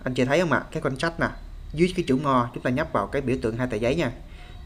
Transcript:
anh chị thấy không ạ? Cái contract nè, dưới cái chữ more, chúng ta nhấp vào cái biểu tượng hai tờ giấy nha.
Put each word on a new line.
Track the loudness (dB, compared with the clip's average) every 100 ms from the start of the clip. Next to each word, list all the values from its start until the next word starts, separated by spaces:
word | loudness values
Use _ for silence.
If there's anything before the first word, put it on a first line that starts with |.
anh | -4
chị | 0
thấy | 4 4
không | 4
ạ? | 2 0
Cái | -4
contract | -4 -2 -2 0
nè, | -2 -2 -12 -14 -10
dưới | 2 2 2
cái | 2
chữ | 2
more, | 4 2 2
chúng | -2
ta | -2
nhấp | 0 0
vào | 0 0
cái | -2
biểu | 0 0
tượng | 0 -2
hai | -2
tờ | 0
giấy | 0 2
nha. | 0 -4 -14 -16 -16 -14